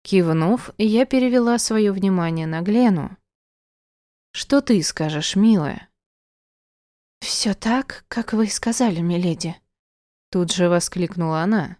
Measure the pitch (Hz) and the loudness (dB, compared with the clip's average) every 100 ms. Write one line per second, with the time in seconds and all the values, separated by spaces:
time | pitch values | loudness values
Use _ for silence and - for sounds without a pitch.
0 | - 196 165 160 165 240 - - 214 220 | 2 2 2 2 2 -2 -4 -2 0 2
1 | 262 262 254 247 233 233 - 220 208 190 | 2 2 2 2 2 0 0 0 0 0
2 | 196 185 165 165 160 160 180 220 247 175 | 0 0 0 -4 -4 -4 0 4 4 2
3 | 139 - _ _ _ _ _ _ _ _ | -4 -14 _ _ _ _ _ _ _ _
4 | _ _ _ - - 277 277 208 151 - | _ _ _ -14 0 0 2 0 0 -4
5 | 156 151 151 190 220 208 147 - - _ | -4 -4 -2 2 4 4 0 -8 -16 _
6 | _ _ _ _ _ _ _ _ _ _ | _ _ _ _ _ _ _ _ _ _
7 | _ _ - - 220 190 226 247 269 - | _ _ -8 -4 -2 -2 -2 -2 -2 -14
8 | _ - 226 220 220 - - 226 240 170 | _ -8 -4 0 0 0 -4 0 0 0
9 | 170 175 175 160 165 165 _ _ _ _ | 0 0 0 -2 -6 -10 _ _ _ _
10 | _ _ _ 185 175 - 175 175 - - | _ _ _ -4 -2 0 2 2 0 -4
11 | 170 175 165 160 180 220 147 | -6 -4 -2 -2 0 0 -2